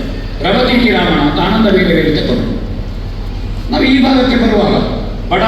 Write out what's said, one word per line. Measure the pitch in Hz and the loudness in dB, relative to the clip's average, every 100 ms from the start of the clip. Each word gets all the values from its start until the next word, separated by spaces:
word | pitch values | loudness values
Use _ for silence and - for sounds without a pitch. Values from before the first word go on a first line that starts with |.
| - - - - 170 | -4 -6 -6 -4 -2
ರವತೀತಿ | 233 254 247 220 190 | 0 2 2 2 2
ರಾವಣ | 180 156 147 | 0 0 0
ಅಂತ | 151 180 | 0 0
ಆನಂದ | 220 214 185 | 2 2 2
ಭೈರವಿಯಲ್ಲಿ | 175 160 156 147 | 2 2 2 0
ತಗೊಂಡು. | 139 120 110 104 - - - - - - - - - - - | 0 -2 -2 -4 -6 -6 -8 -8 -8 -8 -8 -6 -6 -6 -4
ನಾವು | 240 262 | 0 2
ಈ | 269 262 | 4 4
ಭಾಗಕ್ಕೆ | 262 240 233 | 4 2 2
ಬರುವಾಗ | 220 208 - - - - - - - | 2 2 2 2 0 -2 -4 -6 -2
ಬಡ | - | 0